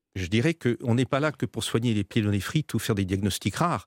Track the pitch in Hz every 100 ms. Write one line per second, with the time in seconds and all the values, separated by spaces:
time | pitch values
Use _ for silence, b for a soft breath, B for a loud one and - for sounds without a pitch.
0 | _ 98 87 110 143 165 120 117 123 117
1 | 131 135 151 135 123 - - 120 120 104
2 | 98 117 104 101 - 160 - 113 - 101
3 | 95 95 101 - - - 170 123